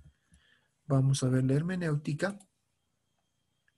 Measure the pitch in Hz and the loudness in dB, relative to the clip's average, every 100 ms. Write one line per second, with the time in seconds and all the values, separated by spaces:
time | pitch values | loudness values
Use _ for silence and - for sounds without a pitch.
0 | - _ _ _ _ _ _ _ - 135 | -20 _ _ _ _ _ _ _ -2 2
1 | 135 135 127 131 131 139 175 185 170 147 | 2 2 2 2 2 0 0 -2 -2 -2
2 | 156 147 185 202 - _ _ _ _ _ | -4 -4 -4 -6 -16 _ _ _ _ _
3 | _ _ _ _ _ _ _ | _ _ _ _ _ _ _